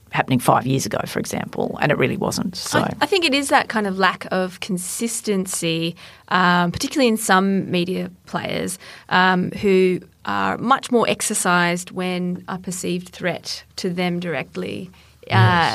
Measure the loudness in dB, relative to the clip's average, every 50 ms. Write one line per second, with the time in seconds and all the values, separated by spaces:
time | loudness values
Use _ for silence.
0 | _ -8 -2 -2 0 2 0 0 2 4 2 2 2 0 0 0 -2 -2 -4 -4
1 | -6 -4 -4 -6 -4 -4 -6 -6 -6 -6 -4 -4 -4 -4 -2 0 2 2 2 2
2 | 2 0 0 0 -2 -2 -2 -2 -4 -6 -6 -8 -6 -2 0 0 0 0 0 -2
3 | 0 0 2 2 2 2 2 0 2 4 4 4 2 2 0 -2 0 0 0 2
4 | 2 2 2 0 -6 -4 -2 -2 -2 -2 -4 -10 -6 -4 -4 -4 -4 -6 -6 -4
5 | -4 -4 -4 -4 -4 -2 -2 0 -2 -2 -4 -4 -2 -2 -2 -2 -2 -4 -6 -8
6 | -16 -20 -20 -16 -8 -2 0 2 4 4 4 4 2 2 0 -2 -4 -2 0 2
7 | 4 4 2 2 2 4 4 4 4 4 2 0 0 0 0 0 0 0 -2 -4
8 | -6 -8 -10 -16 _ -8 -8 -6 -6 -4 -4 -4 -4 -6 -8 -10 -14 -18 -20 -16
9 | -6 0 2 4 4 4 4 2 0 -2 -4 -2 2 4 4 6 4 4 2 0
10 | -4 -10 _ _ -8 -4 -2 -2 0 -2 -2 -2 2 2 2 2 2 0 2 2
11 | 4 2 0 0 -2 -4 -2 -2 0 2 4 4 4 2 0 -2 -4 -8 -6 -6
12 | -4 -2 -2 -2 -2 -4 -4 -6 -8 -10 -10 -10 -8 -8 -8 -6 -4 -4 -4 -4
13 | -6 -10 -12 -6 -4 -4 -4 -4 -6 -10 -10 -12 -12 _ -12 -6 -6 -4 -2 -2
14 | -2 -2 -2 -2 -4 -4 -4 -6 -6 -8 -8 -8 -8 -8 -8 -8 -10 -14 -16 -20
15 | -20 -20 _ -16 -6 0 4 6 6 6 6 6 4 2